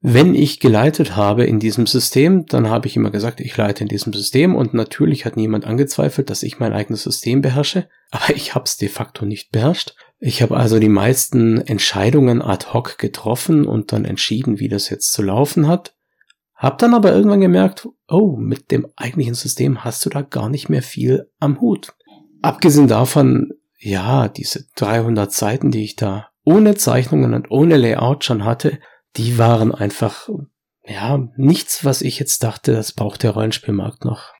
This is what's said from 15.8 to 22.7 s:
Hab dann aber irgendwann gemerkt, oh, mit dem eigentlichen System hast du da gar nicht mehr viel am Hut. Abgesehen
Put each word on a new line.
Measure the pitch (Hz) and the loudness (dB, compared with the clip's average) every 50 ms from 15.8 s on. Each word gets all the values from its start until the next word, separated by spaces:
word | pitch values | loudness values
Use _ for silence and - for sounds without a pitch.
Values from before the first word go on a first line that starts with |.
| - - _ _ _ _ _ _ _ _ _ _ _ _ _ | -2 -10 _ _ _ _ _ _ _ _ _ _ _ _ _
Hab | _ - 131 - - | _ -4 -4 0 2
dann | 233 240 240 | 2 4 4
aber | 233 208 190 - | 6 4 4 4
irgendwann | 190 202 208 202 196 | 4 4 4 4 4
gemerkt, | 190 185 180 180 190 190 190 - - - _ _ _ | 4 4 4 4 2 2 0 -4 -18 -20 _ _ _
oh, | _ - 175 214 202 147 117 | _ 0 2 2 2 0 -2
mit | 110 107 - - _ _ | -4 -4 -6 -6 _ _
dem | - 127 - - _ | -2 -2 -2 -6 _
eigentlichen | - - 120 - 165 135 117 120 | -12 -10 -8 -4 -4 -4 -4 -4
System | 120 - 127 - - 131 135 135 120 - | -6 -6 -8 -4 -2 0 -2 -2 -2 -4
hast | 120 117 - - | -10 -8 -6 -6
du | - | -6
da | - 143 139 | -4 -6 -8
gar | - - - 113 107 | -6 -6 -6 -4 -4
nicht | 135 143 - - | -4 -6 -4 -2
mehr | 156 139 127 | -4 -4 -4
viel | - - - 117 98 98 - - _ _ _ | -6 -8 -6 -2 0 0 0 -2 _ _ _
am | - 143 143 - | -2 -2 0 0
Hut. | - 117 101 - - - - _ - _ - - _ _ _ _ - | 0 0 0 -2 -6 -16 -20 _ -20 _ -20 -20 _ _ _ _ -4
Abgesehen | - - - - 175 | -4 -4 2 2 4